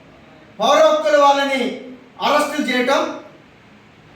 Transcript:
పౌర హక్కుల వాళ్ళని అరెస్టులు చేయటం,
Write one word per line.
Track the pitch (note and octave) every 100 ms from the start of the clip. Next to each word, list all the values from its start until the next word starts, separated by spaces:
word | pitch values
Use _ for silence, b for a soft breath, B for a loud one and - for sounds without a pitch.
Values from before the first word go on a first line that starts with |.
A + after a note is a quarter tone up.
| - - - - - -
పౌర | A3+ D4+ D#4
హక్కుల | D4+ D#4 D4 C#4
వాళ్ళని | C#4 C#4 C4+ A#3 - - - - - A#3+
అరెస్టులు | D4 C#4+ D4+ -
చేయటం, | B3 B3+ D4+ D4+ - - - - - - - _ _ -